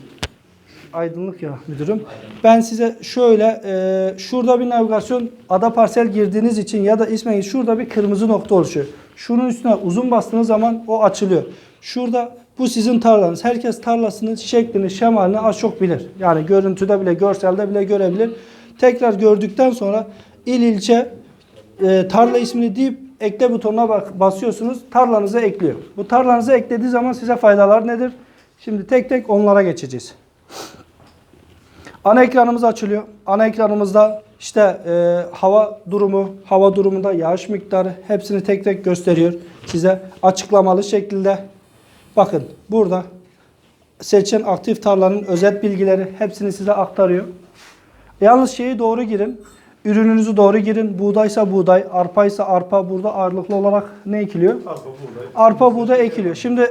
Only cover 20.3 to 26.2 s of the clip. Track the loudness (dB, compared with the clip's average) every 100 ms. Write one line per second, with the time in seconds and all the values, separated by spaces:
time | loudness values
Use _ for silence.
20.3 | _ -4 0 2 0 2 2 0 -8 -20
21.3 | _ _ _ -20 -2 2 2 2 2 2
22.3 | 2 -2 -2 -2 -2 -4 -4 -14 -8 -6
23.3 | 0 0 0 -2 0 0 -2 -4 -2 0
24.3 | 0 -4 -4 -6 -8 -2 2 2 2 0
25.3 | 0 -2 -2 -4 -4 -10 -12 -2 0